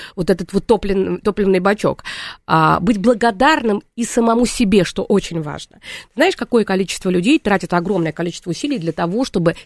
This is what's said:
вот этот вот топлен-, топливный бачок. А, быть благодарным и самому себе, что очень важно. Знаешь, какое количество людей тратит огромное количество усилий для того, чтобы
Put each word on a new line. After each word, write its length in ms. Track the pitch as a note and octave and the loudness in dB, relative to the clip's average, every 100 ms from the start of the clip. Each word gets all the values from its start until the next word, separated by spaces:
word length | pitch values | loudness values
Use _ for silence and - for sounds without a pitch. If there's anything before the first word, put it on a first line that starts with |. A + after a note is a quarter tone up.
| - - | -10 -4
вот 140 | F3 | 0
этот 240 | F#3 F3+ | 0 -2
вот 120 | F#3+ - | -2 0
топлен-, 540 | G#3+ G3+ G3 F#3+ F3 | 0 0 -2 -2 -2
топливный 400 | - - G2 F#2 | -2 0 2 2
бачок. 460 | F#2 - - - - - - - - | 2 2 -2 -4 -10 -14 -14 -12 0
А, 320 | D#3+ D#3 D#3 | 2 4 2
быть 200 | F3+ G#3 | 0 2
благодарным 840 | G#3 A#3+ A#3 F#3 C4+ D#4 A#3 G#3 - - | 2 2 2 2 2 2 0 -2 -4 -8
и 80 | A#3 | -4
самому 400 | - A3+ A3+ A#3 | 0 2 2 0
себе, 400 | - A3 G3+ E3+ | 0 2 4 2
что 180 | - | -2
очень 380 | - G3+ - E3 | 0 0 0 -6
важно. 400 | D3 D3+ - _ - - - - | -8 -10 -14 _ -18 -18 -8 0
Знаешь, 220 | F4 - | 0 0
какое 260 | - A#3 | 0 0
количество 460 | G3+ F#3+ G3 - F#3 | 2 0 -2 -4 -2
людей 280 | F3+ F#3 D#4 | 0 2 2
тратит 360 | G#3 G3 F3 | 2 0 0
огромное 400 | F3 F3 F#3+ D#3+ | -2 0 0 -2
количество 380 | D3+ F3 - F#3 | -4 -6 -6 -8
усилий 280 | E3 D4 B3+ | -6 -4 -4
для 140 | E3 | -4
того, 320 | D#3 E3+ G#3 C4 | -4 -4 -2 -2
чтобы 320 | G3+ E3+ - | 0 0 -2